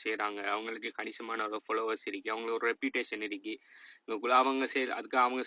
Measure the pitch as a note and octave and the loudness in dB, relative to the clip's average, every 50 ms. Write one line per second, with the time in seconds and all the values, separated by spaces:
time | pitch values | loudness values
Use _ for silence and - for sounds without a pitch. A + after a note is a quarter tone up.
0 | - A2 A2 G#2 G#2 G#2 G2+ G2+ G2+ G2+ G2+ G#2+ A2+ A2+ A2+ A2 A2+ A#2 - - | -2 -2 -2 0 -2 -2 -2 -2 -2 -2 -2 -2 -2 -4 -6 -6 -8 -8 -6 -6
1 | A2 A2 G#2+ - A#2+ A2+ A2+ A2+ A2 G#2+ G#2+ G#2+ - - A2 A2 A2 A2 A2 G#2 | -8 -8 -8 -8 -6 -4 -4 -4 -2 -2 -4 -6 -4 -2 0 0 0 0 -2 -2
2 | - A2 G2 G2 F2+ A2 A2 A2+ A2+ A2+ A#2 A2+ A#2 A#2 A#2 - - C3 C3 B2+ | -4 -6 -8 -6 -4 -4 -4 -2 -2 -2 0 2 2 0 2 0 -2 -2 0 -2
3 | A#2 - A2+ G#2+ G#2+ G#2 G#2 F#2+ G2+ G#2+ A2 - _ - - - - - - - | -2 -2 -4 -6 -4 -6 -6 -6 -6 -8 -8 -8 _ -20 -20 -20 -20 -20 -20 -16
4 | _ - A2+ G#2 A2+ A#2+ B2+ B2+ C3 C3+ C3+ C3+ C3 B2 - C#3 C3 A#2+ - - | _ -4 -4 -2 2 6 6 6 6 6 4 2 0 0 0 0 0 0 -2 -4
5 | A2 A2 - C3 B2 B2 B2+ B2+ B2 | -4 0 4 4 4 4 4 0 -2